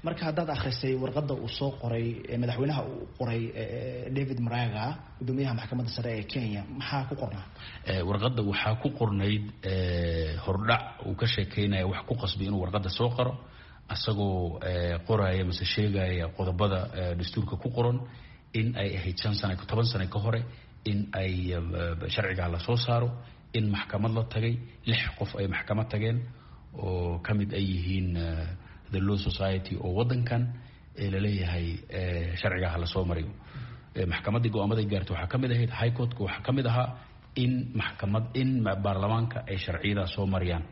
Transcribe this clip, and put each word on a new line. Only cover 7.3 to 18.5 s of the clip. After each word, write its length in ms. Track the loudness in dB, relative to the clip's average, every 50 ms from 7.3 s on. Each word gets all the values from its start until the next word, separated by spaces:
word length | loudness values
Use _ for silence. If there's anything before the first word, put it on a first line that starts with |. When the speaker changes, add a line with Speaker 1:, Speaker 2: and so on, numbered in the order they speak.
| -6 -8 -10 -10 -14 -16 -14 -14 -14 -12 -4
Speaker 2:
Eh, 160 | -2 0 0 2
warqadda 380 | 2 0 2 2 2 2 2 2
waxaa 320 | 2 2 2 2 2 0 2
ku 80 | 0 -2
qornayd, 540 | 0 2 2 2 4 4 4 4 4 2 0 -4 -8 -6 -2
eh, 720 | 0 2 2 2 2 2 2 2 2 2 2 0 0 -2 -2
hordhac 420 | 0 0 0 2 4 4 4 4 2 -4 -10 -8 -6
uu 100 | -6 0
ka 100 | 2 2
sheekeynaya 580 | 2 2 2 0 0 2 2 2 4 4 2 2
wax 140 | 0 0 -2 -2
ku 100 | -4 -4
qasbay 320 | -2 -2 -2 -2 -2 -2
inuu 140 | 0 0 0
warqadda 280 | 0 0 0 0 0 0
soo 200 | 0 2 2 2
qoro, 240 | 4 2 2 2 0 -4 -10 -16 -20 -20 -20 -20 -20 -20 -10
asagoo, 720 | -6 -6 -2 0 0 2 2 2 2 2 2 0 0 -2 -2 -2
eh, 320 | -2 0 2 2 2 0 -2 2
qoraya 400 | 2 4 4 4 4 4 2 2
mase 200 | 0 0 0 -2
sheegaya 600 | 0 2 2 2 4 4 2 2 2 2 0 0 -2 -2
qodobada, 440 | 0 0 0 2 4 4 4 4 2 -2 -4 -4
eh, 180 | -4 -2 -2 -2
dastuurka 400 | -2 -4 -2 0 -2 0 0 -2 -4
ku 80 | -4 -2
qoran 280 | 0 2 2 4 2 0 -2 -6 -12 -16 -18 -18 -20 -20 -20 -4